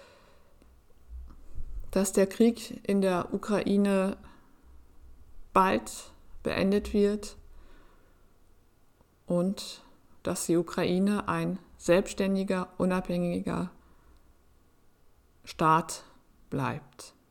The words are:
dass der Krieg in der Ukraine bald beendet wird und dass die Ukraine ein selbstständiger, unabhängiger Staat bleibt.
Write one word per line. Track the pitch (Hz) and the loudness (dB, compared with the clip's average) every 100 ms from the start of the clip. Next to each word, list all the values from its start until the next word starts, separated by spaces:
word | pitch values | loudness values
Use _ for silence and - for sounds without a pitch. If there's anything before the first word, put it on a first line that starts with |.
| - - - - - - - - - - - - - - - - - - - | -20 -20 -20 -20 -20 -20 -20 -20 -20 -20 -18 -16 -16 -18 -10 -6 -6 -6 -2
dass | 190 196 | 0 2
der | 208 190 | 2 2
Krieg | - 233 233 - - - | 4 4 2 -6 -8 -2
in | 196 | 2
der | 190 180 - | 2 0 -2
Ukraine | 196 - 196 - 202 202 190 190 - - - - - - - - - - - - - - | -6 -2 -2 2 2 4 2 0 -4 -12 -20 -20 -20 -20 -20 -20 -20 -20 -20 -18 -16 0
bald | 190 190 220 - - - - - - | 4 4 2 -2 -14 -16 -20 -18 -8
beendet | - - 190 208 214 | -4 0 2 2 0
wird | 208 202 208 - - - - - - - - - - - _ - - _ _ _ _ _ _ - | 2 2 0 -8 -16 -20 -20 -20 -20 -20 -20 -20 -20 -20 _ -20 -20 _ _ _ _ _ _ -2
und | 175 185 196 - - - - - - | 0 0 -2 -8 -14 -20 -20 -20 -8
dass | 185 180 - | -6 -2 2
die | 170 | 2
Ukraine | 170 - 175 180 196 208 - | 2 0 0 2 2 0 -2
ein | 165 165 185 - - | -2 -2 -6 -10 -4
selbstständiger, | - 175 208 - 196 196 196 185 185 - | 2 4 2 -2 0 0 0 -2 -4 -2
unabhängiger | 185 185 185 175 175 180 190 175 180 - - - - - - - _ _ _ _ _ _ - _ _ _ - | 0 0 -2 -2 -2 -2 -2 -4 -4 -10 -20 -20 -20 -20 -20 -20 _ _ _ _ _ _ -20 _ _ _ -10
Staat | - 160 160 165 - - - _ _ - | 2 4 4 2 -8 -16 -20 _ _ -8
bleibt. | 143 123 131 - - - - _ | -4 -4 -6 -12 -20 -20 -20 _